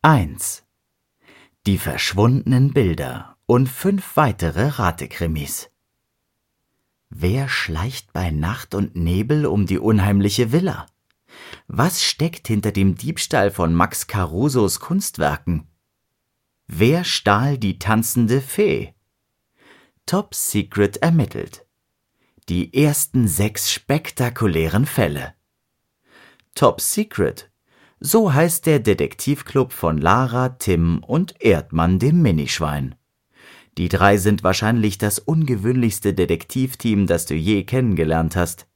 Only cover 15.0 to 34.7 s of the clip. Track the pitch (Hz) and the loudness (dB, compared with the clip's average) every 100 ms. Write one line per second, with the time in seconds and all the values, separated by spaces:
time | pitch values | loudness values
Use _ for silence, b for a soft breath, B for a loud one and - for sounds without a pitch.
15 | - - 73 73 - 82 - _ _ _ | -4 -4 -4 -4 -4 -6 -6 _ _ _
16 | _ _ _ _ _ _ - 80 113 165 | _ _ _ _ _ _ -14 0 2 2
17 | 180 - - 101 135 139 104 92 107 110 | -2 -2 0 2 2 0 -2 -2 0 0
18 | 113 123 113 131 135 - 208 123 - _ | 0 0 2 0 -2 0 0 0 -4 _
19 | _ _ _ _ _ b b b b b | _ _ _ _ _ b b b b b
20 | - 185 202 - - 107 - 101 101 - | -4 -4 -4 -8 -2 -2 -2 0 0 2
21 | 160 165 113 - - - _ _ _ _ | 2 2 0 -4 -12 -16 _ _ _ _
22 | _ _ _ _ - 90 85 135 147 147 | _ _ _ _ -6 -4 0 2 2 2
23 | - 131 110 78 107 104 - - - 147 | -2 0 2 0 -2 -2 -6 -6 -2 -4
24 | - - 120 120 110 80 80 95 147 - | -2 -4 -4 0 0 0 0 0 0 0
25 | 90 73 65 _ _ _ _ _ _ _ | 0 -2 -10 _ _ _ _ _ _ _
26 | b b b b b - 107 - - - | b b b b b 2 2 2 -4 -2
27 | 208 - 78 - - _ b b b b | -4 -2 -2 -4 -20 _ b b b b
28 | - 226 208 139 170 165 - 147 110 98 | 0 2 4 4 2 0 2 2 2 0
29 | 71 - - 143 - 139 123 - 85 78 | -2 -4 -4 -4 -2 -2 -2 -2 -2 0
30 | 80 110 131 120 127 127 - 85 82 85 | 2 2 2 -2 -2 -4 0 2 2 0
31 | - 139 185 - 117 82 78 80 85 92 | -2 -2 -2 0 2 2 0 0 2 2
32 | 127 175 139 80 69 - 78 73 65 - | 4 4 4 2 -2 -4 -4 -4 -6 -10
33 | _ _ _ B B B B - 87 95 | _ _ _ B B B B -4 -2 4
34 | 98 101 95 104 92 92 110 | 4 4 2 2 0 0 0